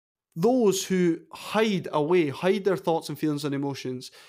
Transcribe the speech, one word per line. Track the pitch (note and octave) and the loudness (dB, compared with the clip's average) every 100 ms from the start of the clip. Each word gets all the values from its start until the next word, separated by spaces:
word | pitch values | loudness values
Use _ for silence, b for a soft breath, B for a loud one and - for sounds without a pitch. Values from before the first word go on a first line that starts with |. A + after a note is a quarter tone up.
| _ _ _ - | _ _ _ -2
Those | G3+ B3+ G#3+ F#3 - | 2 4 4 2 0
who | F#3 F3 E3 - | 2 2 0 -6
hide | - - G#3 A#3 F#3+ - | -16 -4 0 2 0 -2
away, | D3+ D3 F#3 D3+ | -2 2 2 2
hide | B2 F3+ G#3 F#3+ | 0 0 0 0
their | F3 | 0
thoughts | - D#3+ D#3 | 0 -2 -4
and | D3 | -4
feelings | D#3 D3 C#3+ | -2 -2 -2
and | C#3 | -4
emotions, | C#3+ C3+ C3 B2+ C3 B | -4 -6 -8 -10 -12 B